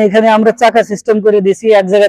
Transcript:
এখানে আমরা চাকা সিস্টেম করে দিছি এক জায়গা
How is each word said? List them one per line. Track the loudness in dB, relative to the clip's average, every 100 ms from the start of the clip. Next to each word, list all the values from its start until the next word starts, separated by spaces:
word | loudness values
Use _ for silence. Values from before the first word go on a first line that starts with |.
| 0
এখানে | 0 0 2
আমরা | 0 0
চাকা | 0 0 -4
সিস্টেম | -6 -4 -2 0
করে | 0 0
দিছি | -4 0 0
এক | 2
জায়গা | 0